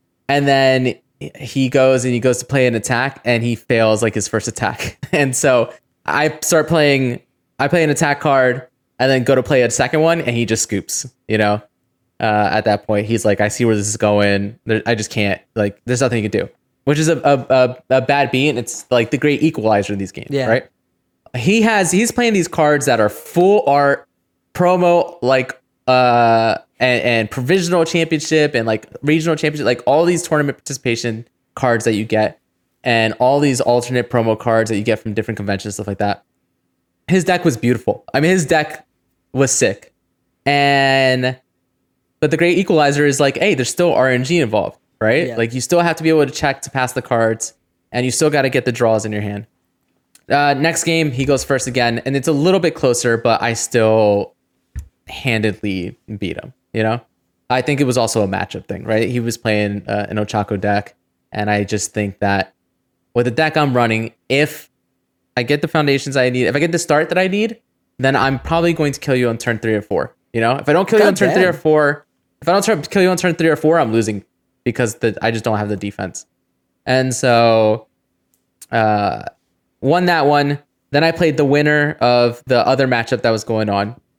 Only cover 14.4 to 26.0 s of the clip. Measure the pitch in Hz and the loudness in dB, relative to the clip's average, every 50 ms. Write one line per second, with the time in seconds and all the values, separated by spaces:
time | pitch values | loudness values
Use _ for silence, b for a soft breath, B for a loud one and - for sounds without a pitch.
14.4 | 101 104 117 - - 113 110 110 - 117 117 107 107 - - 110 104 98 92 - | -2 -6 -10 -10 -6 -4 -4 -2 -2 -2 -2 -2 -4 -4 -4 -2 -2 -2 -2 -4
15.4 | _ _ - 110 101 101 - _ - 120 123 117 135 120 120 113 104 107 - 95 | _ _ -4 -4 -4 -4 -4 _ -6 -4 -2 0 0 0 0 -2 -2 -2 -2 -4
16.4 | 90 - _ _ _ _ _ _ - 143 147 151 156 160 165 127 - 143 143 131 | -4 -6 _ _ _ _ _ _ -4 -2 -2 0 0 0 0 2 2 2 0 0
17.4 | 113 - 135 127 127 123 - - _ - 131 131 120 - 139 143 135 - 131 127 | 0 2 2 2 2 2 -2 -6 _ 0 0 0 2 2 0 0 0 0 0 0
18.4 | 139 151 120 123 113 - - - - - 123 120 113 - 147 127 147 147 143 - | 0 0 -2 -4 -6 -8 -12 -14 -4 0 0 0 0 0 -2 0 0 0 0 2
19.4 | 151 160 - - 107 110 107 101 98 - 104 98 98 90 - - - - 139 139 | 0 0 0 0 0 2 2 2 0 -2 -4 -6 -8 -8 -10 -14 -10 -8 -6 -4
20.4 | 127 110 117 131 - - _ _ _ _ _ _ _ _ _ _ _ _ - 120 | -2 0 0 -2 -2 -6 _ _ _ _ _ _ _ _ _ _ _ _ -8 -4
21.4 | 117 175 214 226 214 226 220 202 185 160 180 196 240 220 - 240 240 233 214 190 | 0 0 2 2 2 2 2 2 0 0 0 0 0 0 -2 -2 0 0 0 0
22.4 | 160 - - 170 151 147 147 139 123 135 123 120 107 104 - - - - - 175 | -2 -2 -2 0 2 2 2 2 0 0 2 2 2 0 -2 -6 -14 -4 0 2
23.4 | 180 196 208 208 - 139 143 143 143 139 139 - - _ _ _ _ _ _ _ | 2 4 2 2 2 2 2 2 2 2 0 -2 -6 _ _ _ _ _ _ _
24.4 | _ _ - - 180 175 185 180 180 175 170 170 - - - - 123 127 135 131 | _ _ -4 0 2 2 2 2 4 4 4 2 0 -2 -6 -4 0 0 2 2
25.4 | 127 - - _ _ _ _ _ _ - 127 127 | 0 -2 -8 _ _ _ _ _ _ 2 4 4